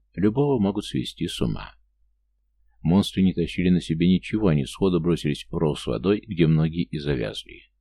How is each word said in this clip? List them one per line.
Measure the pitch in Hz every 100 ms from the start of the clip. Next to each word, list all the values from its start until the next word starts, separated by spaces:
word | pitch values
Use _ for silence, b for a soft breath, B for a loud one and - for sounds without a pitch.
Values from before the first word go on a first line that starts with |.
| _
любого | - 104 117 143 131
могут | 98 101
свести | - 67 - - 85
с | -
ума. | 58 50 50 - _ _ _ _ _ _ _ _ _ _
Монстры | 78 95 98 -
не | 95
тащили | 85 82 - 90
на | 87
себе | - 80 87
ничего, | 90 - 107 104
они | 73 64
сходу | - 95 87
бросились | 80 80 76 69 -
в | 82
ров | 78 69
с | -
водой, | 57 90 104 -
где | 82 78
многие | 80 80 82
и | - 76
завязли. | 71 69 52 - - 50 - _